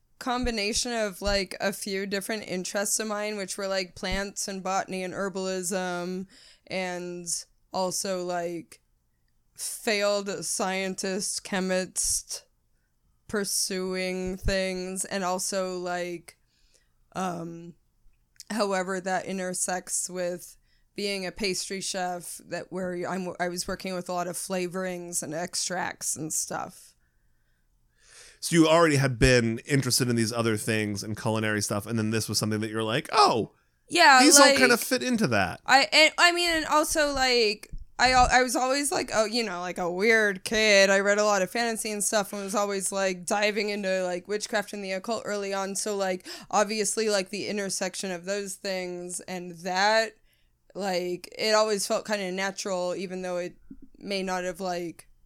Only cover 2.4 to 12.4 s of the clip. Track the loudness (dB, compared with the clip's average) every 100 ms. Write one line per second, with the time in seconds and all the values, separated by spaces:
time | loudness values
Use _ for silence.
2.4 | -4 -6 -4 -4 -2 -2 -2 -4 -4 -6
3.4 | -6 -6 -4 -4 -4 -6 -4 -2 -4 -6
4.4 | -8 -6 -2 -2 -2 -6 -6 -6 -6 -4
5.4 | -4 -4 -4 -4 -2 -4 -6 -6 -10 -16
6.4 | -20 _ -8 -6 -4 -6 -8 -10 -6 -8
7.4 | -8 _ _ -4 -2 -2 -4 -4 -4 -4
8.4 | -4 -6 -10 -20 _ _ _ _ _ _
9.4 | _ -12 -10 -6 -2 0 2 0 -2 -6
10.4 | -4 -2 -2 -2 -4 -4 -4 -2 -4 -6
11.4 | -4 -4 0 -2 -2 -4 -2 -4 -6 -12